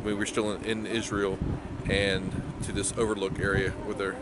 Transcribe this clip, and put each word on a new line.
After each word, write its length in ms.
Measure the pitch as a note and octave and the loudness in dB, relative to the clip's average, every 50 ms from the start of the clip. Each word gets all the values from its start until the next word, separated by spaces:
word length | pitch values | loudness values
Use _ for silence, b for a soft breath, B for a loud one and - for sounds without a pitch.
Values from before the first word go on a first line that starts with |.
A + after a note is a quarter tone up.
| - | 0
we 100 | G#2 G#2 | 0 0
were 140 | G2+ G#2 - | 0 0 0
still 240 | - A#2+ G#2+ G#2 | 2 0 2 2
in, 120 | G2+ E2+ - | 0 -2 -2
in 200 | G#2 A2+ A2 G#2+ | -2 -2 -2 -2
Israel, 540 | G2 G#2 A2+ G#2 - G#2+ G2+ G2+ F#2+ F#2+ G2 - - - - - - - - - - | 0 0 -2 0 0 0 2 2 2 2 0 0 -2 -2 -4 -6 -8 -8 -4 0 2
and 540 | G2 G2 G2+ G2 F#2+ F#2+ F#2+ F#2+ - - - - - - | 4 4 4 4 2 2 0 -2 -2 -4 -4 -4 -6 -6
to 100 | - - | -6 -2
this 220 | G2+ G2+ G2 - - | -2 0 0 0 0
overlook 440 | - A#2 G#2+ G#2+ G2+ F#2+ F#2+ E2 - | 2 2 2 2 0 0 -2 0 0
area 320 | F#2 G2 G2 G2 F#2+ F#2 | 2 2 4 4 2 2
where 240 | F2 - - G2+ G#2 | 0 -4 -6 -6 -2
their 200 | F2 G2+ F#2+ - - | -2 0 -2 -2 -4